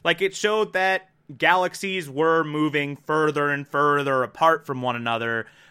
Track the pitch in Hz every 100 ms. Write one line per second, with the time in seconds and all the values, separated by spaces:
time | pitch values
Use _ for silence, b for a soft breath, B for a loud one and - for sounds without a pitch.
0 | 170 170 190 190 208 214 214 180 190 190
1 | - _ - 135 160 180 180 - 196 190
2 | 147 135 160 165 160 151 151 147 143 143
3 | - 156 156 147 147 143 139 143 147 143
4 | 139 135 120 - 165 160 - 131 127 120
5 | 117 117 117 113 107 B B